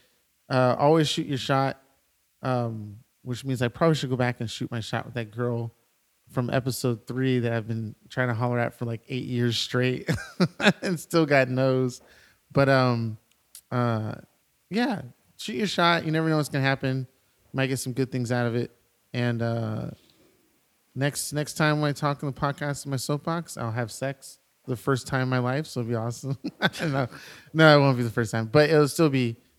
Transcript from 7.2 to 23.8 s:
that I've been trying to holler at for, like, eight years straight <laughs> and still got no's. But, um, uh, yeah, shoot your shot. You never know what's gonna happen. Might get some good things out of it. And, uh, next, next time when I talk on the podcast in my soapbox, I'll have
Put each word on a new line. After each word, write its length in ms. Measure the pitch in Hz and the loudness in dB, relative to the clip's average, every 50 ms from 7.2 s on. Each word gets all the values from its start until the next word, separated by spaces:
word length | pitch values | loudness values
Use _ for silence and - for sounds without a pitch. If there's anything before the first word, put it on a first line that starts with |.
| 131 131 127 123 | 0 2 2 2
that 140 | 117 117 117 | 2 0 0
I've 140 | 113 107 | -2 -2
been 280 | 110 113 113 110 107 - _ _ - | -4 -4 -4 -6 -6 -10 _ _ -8
trying 180 | - 131 127 | -4 -2 -2
to 60 | 123 120 | 0 0
holler 260 | 110 123 123 120 120 | 0 0 0 0 0
at 140 | 120 117 - | -2 -2 -4
for, 80 | - 123 | -6 -6
like, 160 | 117 117 113 - | -6 -6 -6 -8
eight 180 | - 139 123 - | -8 -8 -6 -6
years 320 | - 127 120 120 120 113 | -4 0 0 2 2 0
straight 520 | - - - - 123 123 127 127 - - - - - - - - - 185 | -2 -2 -2 0 0 0 0 0 -2 -2 -4 -4 -4 -6 -6 -2 0 0
<laughs> 340 | - - - - 208 - - | 0 0 2 2 2 2 2
and 180 | - 202 180 147 | 0 -4 -4 -4
still 260 | - - - 165 160 | -4 0 2 2 4
got 220 | 143 147 139 131 | 4 4 4 4
no's. 540 | 127 127 127 135 135 131 131 131 123 120 - - _ _ _ _ _ _ _ _ - | 4 2 2 2 2 2 2 0 -2 -4 -8 -16 _ _ _ _ _ _ _ _ -2
But, 160 | - 139 139 | 2 2 4
um, 500 | 131 135 131 127 127 120 117 117 113 107 - _ _ _ _ _ _ - - - - | 6 6 4 4 4 2 0 -2 -4 -6 -10 _ _ _ _ _ _ -20 -20 -10 -6
uh, 440 | 127 123 123 120 113 110 110 107 - - - - _ _ _ _ _ _ _ - | -2 0 0 0 0 -2 -4 -6 -8 -12 -14 -20 _ _ _ _ _ _ _ -6
yeah, 340 | 175 220 247 285 220 - - 120 - _ _ _ _ | -4 -2 -2 -2 -2 -4 -8 -12 -18 _ _ _ _
shoot 180 | - - - 220 | -14 -10 -8 -4
your 120 | - 214 | -4 -4
shot. 380 | 185 - - 175 170 170 170 - | -2 0 2 4 4 4 2 0
You 60 | 160 | 0
never 160 | 156 160 160 160 | 0 0 2 2
know 80 | 156 | 2
what's 120 | 151 147 - | 0 0 0
gonna 140 | - 143 135 | -2 0 0
happen. 420 | 135 135 - - 131 131 131 127 - _ _ _ _ _ _ _ _ - | 0 0 0 0 -2 -2 -2 -4 -8 _ _ _ _ _ _ _ _ -4
Might 140 | 135 135 | -2 -2
get 100 | 127 131 | 0 -2
some 160 | 120 - 131 120 | -4 -4 -4 -2
good 180 | 135 135 117 | -2 -2 -2
things 200 | - 127 123 110 | -2 -4 -2 0
out 160 | 123 123 120 | 0 0 0
of 80 | 117 113 | 0 0
it. 160 | 120 120 - _ _ _ _ _ _ _ _ - | -2 -4 -4 _ _ _ _ _ _ _ _ -4
And, 280 | 123 120 120 117 117 | -2 -2 0 0 -2
uh, 500 | 117 117 117 117 113 110 110 113 117 - - - _ _ _ _ _ _ _ _ _ _ _ _ _ _ _ _ _ _ - | -2 -2 -2 -2 -4 -4 -4 -6 -6 -8 -10 -14 _ _ _ _ _ _ _ _ _ _ _ _ _ _ _ _ _ _ -6
next, 360 | 131 139 147 139 - - - 147 | -4 -2 -2 -2 -4 -8 -6 -4
next 200 | 147 147 - - | -4 -6 -4 0
time 260 | - 160 151 151 151 | 2 2 2 4 2
when 80 | 151 147 | 0 -2
I 40 | 143 | -2
talk 300 | - 156 143 143 139 - | -2 -2 -2 -2 -2 -6
on 80 | 143 | -8
the 80 | 123 - | -4 -2
podcast 460 | 156 143 139 - 151 147 143 - - | -2 -4 -2 -4 -6 -6 -6 -6 -6
in 60 | 143 | -6
my 60 | 139 | -6
soapbox, 600 | 123 - - 147 143 - 170 165 170 160 - - | -4 -4 -4 -4 -4 -4 -4 -4 -4 -6 -8 -10
I'll 140 | - 120 113 | -8 -6 -6
have 200 | 110 123 | -4 -4